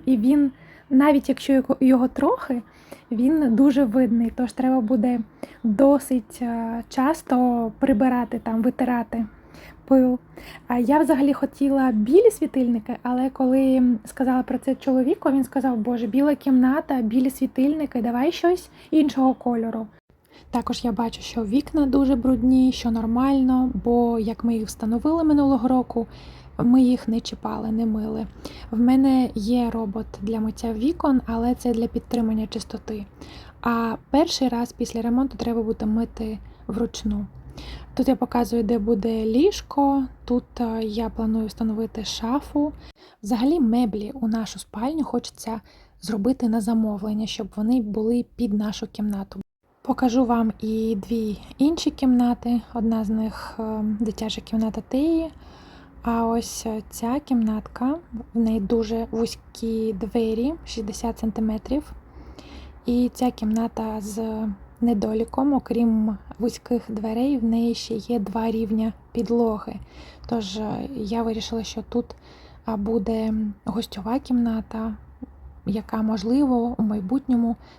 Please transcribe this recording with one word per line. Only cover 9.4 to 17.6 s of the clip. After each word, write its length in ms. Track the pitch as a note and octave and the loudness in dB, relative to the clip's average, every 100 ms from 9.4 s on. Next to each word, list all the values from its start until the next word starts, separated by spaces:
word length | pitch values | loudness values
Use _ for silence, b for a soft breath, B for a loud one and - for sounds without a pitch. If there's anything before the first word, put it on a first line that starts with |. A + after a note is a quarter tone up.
| B B B B - | B B B B 2
пил. 280 | C4+ B3+ B3 - B B B - | 4 6 2 -4 B B B -4
А 100 | B3 | 0
я 220 | A#3 D4 | 4 4
взагалі 340 | D4 C#4 C#4+ | 4 4 2
хотіла 580 | C4+ C#4+ - C#4 C4+ C4 | 2 -2 0 2 4 2
білі 400 | G#3+ G#3+ E4 A#4 | 2 4 6 6
світильники, 680 | - D#4 C4+ A#3+ A#3 G#3+ - | 4 0 0 0 0 -4 -6
але 260 | B3 B3 C4 | -2 0 0
коли 540 | - C4 C4 C4+ C4 B3 A3+ - | 0 2 4 4 4 4 2 -2
сказала 380 | - B3+ B3+ | -4 0 0
про 140 | B3+ C4 | 0 -2
це 180 | - C4 | -2 -2
чоловіку, 560 | - B3+ B3+ G4+ D#4 | 0 2 2 0 2
він 120 | C4+ | 0
сказав: 340 | B3+ C#4 C4 A#3+ | 0 0 0 0
«Боже, 300 | A3 A#3+ A#3 | -2 -2 0
біла 280 | B3+ C#4+ C#4 | 2 2 2
кімната, 640 | C#4 B3+ B3+ C#4+ E4 C4+ | 2 4 4 2 0 -2
білі 280 | A3 B3 C4 | 0 2 0
світильники, 720 | - C4 - | 0 -2 0